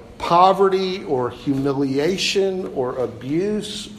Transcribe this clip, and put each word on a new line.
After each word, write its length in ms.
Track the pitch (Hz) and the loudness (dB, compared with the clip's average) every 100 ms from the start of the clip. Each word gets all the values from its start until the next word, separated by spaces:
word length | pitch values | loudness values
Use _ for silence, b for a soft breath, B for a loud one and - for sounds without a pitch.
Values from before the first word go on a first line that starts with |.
| - - | -18 -10
poverty 840 | - 170 185 190 196 190 190 190 | 2 6 6 6 2 2 -2 -6
or 280 | - 131 120 | -4 -2 -2
humiliation 1400 | - 147 135 139 135 139 135 156 190 - 202 196 185 - - | -4 -4 -2 0 0 0 0 0 0 0 0 0 -2 -6 -4
or 200 | 127 127 | -4 -2
abuse 920 | 117 110 127 160 202 214 - - - | -4 -6 -4 -2 0 -2 -6 -10 -12